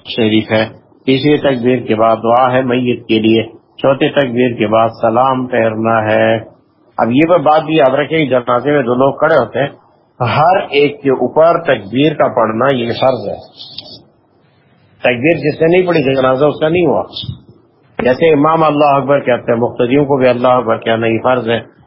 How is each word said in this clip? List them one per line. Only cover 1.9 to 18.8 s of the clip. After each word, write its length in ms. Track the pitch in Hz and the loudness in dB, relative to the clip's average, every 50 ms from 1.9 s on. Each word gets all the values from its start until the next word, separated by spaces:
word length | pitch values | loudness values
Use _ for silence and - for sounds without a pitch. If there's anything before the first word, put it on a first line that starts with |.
| 110 | -2
بعد 200 | 107 110 113 113 | 0 2 2 2
دعا 360 | 110 107 113 120 123 131 127 | 0 0 0 2 2 2 2
ہے 100 | 127 127 | 0 0
میت 460 | 135 123 120 127 123 123 117 117 - | 0 0 -2 -2 -2 -2 -4 -6 -4
کے 120 | - 113 110 | -2 -2 0
لیے، 460 | 107 110 113 110 104 - - - _ _ _ | 2 2 2 0 0 -4 -10 -20 _ _ _
چوتھی 320 | - - 135 139 131 151 147 | -2 0 0 0 2 0 0
تکبیر 500 | - 147 139 123 117 123 127 123 117 113 | 0 0 -2 0 0 0 0 -2 0 -2
کے 80 | 110 | -2
بعد 220 | 101 110 113 113 120 - - | 0 2 2 2 0 -2 -2
سلام 460 | 113 113 113 120 131 135 131 131 127 | -2 0 2 2 2 2 0 -2 -4
پھیرنا 640 | 123 123 120 113 113 110 110 113 113 113 113 107 107 | -2 -2 0 0 0 -2 -2 -2 0 0 0 0 0
ہے۔ 440 | 110 110 110 110 113 110 110 - - _ _ _ _ _ _ _ _ | 2 2 2 2 0 -2 -4 -10 -18 _ _ _ _ _ _ _ _
اب 140 | - 117 113 | -2 -2 0
یہ 260 | 123 143 165 165 180 | 2 2 2 2 2
بات 260 | 160 139 151 156 156 151 | 2 2 2 2 2 0
بھی 120 | 151 160 | 0 0
یاد 180 | 160 139 131 135 | 2 2 2 2
رکھیں 240 | 143 147 135 160 | 0 -2 -2 -2
کہ 120 | 160 151 123 | -2 -2 0
جنازے 420 | 127 127 120 123 123 123 123 147 | 0 -2 0 0 -2 0 0 0
میں 120 | 147 147 120 | 0 0 0
دو 100 | 117 123 | 0 0
لوگ 200 | 127 135 139 139 | 2 0 0 0
کھڑے 320 | - 147 160 165 139 117 | 0 0 2 2 2 0
ہوتے 140 | 107 - 120 | 0 -2 -4
ہیں، 100 | 139 143 - - _ _ _ _ _ _ _ - | -4 -4 -6 -14 _ _ _ _ _ _ _ -6
ہر 380 | 123 113 110 139 156 175 190 | -4 -2 0 2 2 2 2
ایک 460 | 202 - - 139 143 147 139 - - - | 0 -2 -2 0 0 0 0 -2 -2 -2
کے 60 | 139 | -2
اوپر 520 | 127 113 127 123 - 151 160 170 165 160 - | 0 0 -2 -2 2 2 4 4 2 0 0
تکبیر 500 | 143 131 113 101 95 117 131 147 160 147 | -2 -2 -2 -4 -6 -2 0 0 0 0
کا 140 | - 143 | 0 -2
پڑھنا 480 | 123 113 120 113 110 110 113 127 139 139 | 0 0 0 -2 0 0 0 0 0 0
یہ 100 | 120 117 | 0 -2
فرض 440 | 117 113 - 131 131 127 110 101 92 | -4 -4 0 0 0 0 -2 -6 -8
ہے۔ 60 | 85 - - - _ - - - - - - - - - - _ _ _ _ _ _ _ _ _ _ _ _ _ _ _ _ _ _ _ | -10 -12 -14 -20 _ -20 -20 -20 -18 -20 -18 -20 -20 -20 -20 _ _ _ _ _ _ _ _ _ _ _ _ _ _ _ _ _ _ _
تکبیر 380 | - 127 123 117 131 160 170 | -2 -2 -2 0 0 0 0
جس 240 | 147 135 151 - - | 0 -2 -4 -2 0
نے 160 | 160 165 175 | 0 2 2
نہیں 100 | 185 180 | 2 2
پڑھی، 160 | 175 170 160 127 | 2 0 0 0
جنازہ 420 | 135 135 135 131 131 127 127 151 | 0 0 0 0 0 2 2 0
اس 140 | 147 - - | 0 0 0
کا 100 | 156 160 | -2 0
نہیں 160 | 170 180 170 | 0 0 0
ہوا۔ 180 | 139 107 92 - - - - - - - - - - - _ _ _ _ _ _ _ _ - | 0 0 -2 -4 -6 -10 -12 -12 -12 -12 -14 -18 -20 -20 _ _ _ _ _ _ _ _ -4
جیسے 340 | 233 - 127 - 165 160 156 | -2 0 0 2 2 2 4
امام 300 | 139 147 156 160 165 156 | 4 2 2 2 2 0
اللہ 220 | 151 147 143 | 0 2 2